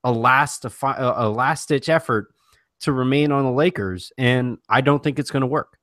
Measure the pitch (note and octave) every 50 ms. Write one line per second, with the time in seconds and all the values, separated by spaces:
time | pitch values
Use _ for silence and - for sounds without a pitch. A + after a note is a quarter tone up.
0 | - B2 A#2+ A2+ A#2 B2 B2+ C3+ D3 C#3 - - - B2+ - - - C3+ B2+ -
1 | C3 B2 A#2 A#2+ A#2+ G#2+ G#2+ A#2 B2+ C#3 D#3+ - - - D3+ C3+ - - D#3+ D#3+
2 | - - A#2+ G#2+ - _ _ _ _ _ _ _ _ _ _ _ - D#3+ C#3 B2+
3 | B2+ B2+ C#3 C#3+ D3 D3 C#3 C#3 C3+ C3 B2 C3+ D#3 F3+ F3+ - G2+ F#2+ F2+ F2+
4 | - - _ - C3 B2 B2+ B2+ B2+ B2 A#2 - _ - G#2+ B2+ C3 C#3+ C#3+ C#3+
5 | - D3+ C3 C#3 C3 - - C#3 C3+ B2 C#3+ F3+ - _ _ _